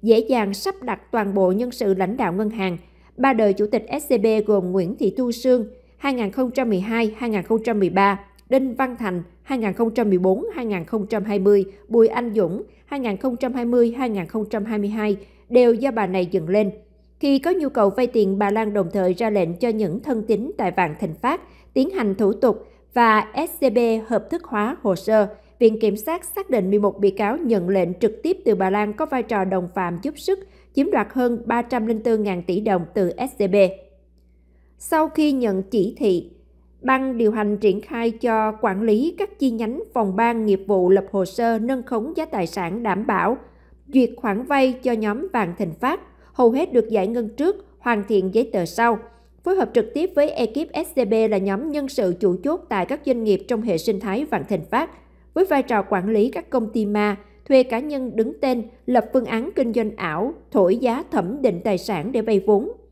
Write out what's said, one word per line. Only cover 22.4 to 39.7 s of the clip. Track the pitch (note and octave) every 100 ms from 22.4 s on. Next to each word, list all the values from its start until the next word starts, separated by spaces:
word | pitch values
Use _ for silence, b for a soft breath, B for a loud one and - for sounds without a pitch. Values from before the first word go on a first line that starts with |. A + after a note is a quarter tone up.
| B3+ G3+ B B B
và | B3 A#3 G#3+ -
S | - E4 -
C | C4+
B | A3 A#3 A3+ A3
hợp | A3 -
thức | E4+
hóa | - G#3+ G#3+ D4
hồ | G#3+ F3
sơ. | - A3 G3+ B B B
Viện | A3+ A3
Kiểm | A3 G#3
sát | - E4+ - -
xác | G4
định | B3 F#3
mười | G#3
một | G3+ G3
bị | G3
cáo | F#3+ G#3 C#4
nhận | D4 A3 F3
lệnh | G3 F3
trực | F3+ A3 A3
tiếp | D#4 F#4+
từ | -
bà | G3 F#3+
Lan | G3+ G#3
có | G#3 D#4
vai | B3+
trò | A3+ G#3+
đồng | F#3+ F#3 F3+
phạm | G3 F3 F3
giúp | C4+ D4+
sức, | - F#4+ B B B
chiếm | - D4+
đoạt | G4+ G#3
hơn | C4+ B3 A#3 A3+
ba | A#3
trăm | A#3+ B3+ A3
linh | A3+
tư | A#3 A3
ngàn | G3+ F3+
tỷ | F3 F#3
đồng | A3 F#3+ E3
từ | - F3+ -
S | C4
C | - G3+
B. | G3+ F#3+ - - _ _ _ _ _ _ _ _ _
Sau | - D#4+ D#4
khi | D#4 D4+
nhận | C4+ A#3 F#3+
chỉ | F#3+ A3+ F#3+ -
thị, | A3 F3+ - - _ _ _ _
Ban | B3+ C4 C4 A#3+
điều | A3
hành | A3 G#3 G#3
triển | G#3 F#3+
khai | - A#3+ A#3
cho | A3+ A#3+ A3 A3 G#3+
quản | A3+ F#3+
lý | A3+ G#3+ D#4 E4+
các | G4+ G4+
chi | C4+
nhánh, | A3+ A3